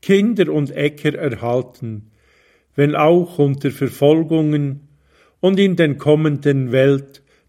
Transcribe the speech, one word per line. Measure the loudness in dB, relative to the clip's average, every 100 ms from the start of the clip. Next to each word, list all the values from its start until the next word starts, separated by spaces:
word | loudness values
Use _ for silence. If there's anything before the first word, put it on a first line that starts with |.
Kinder | 2 2 2 0 -2
und | -2 -4 -4
Äcker | -4 -2 -6
erhalten, | -4 -6 -6 -4 -4 -6 _ -14 -14 -18 _ _ _ _ _ _ -2
wenn | 0 2
auch | 2 2 0 0
unter | -2 0 -6
Verfolgungen, | -4 -6 0 2 2 0 -2 0 -2 -4 -8 _ _ _ _ _ _
und | 0 2
in | 2 2
den | 0 0
kommenden | 2 2 2 0 0 0 0
Welt | 2 2 2 -4 -20 _ _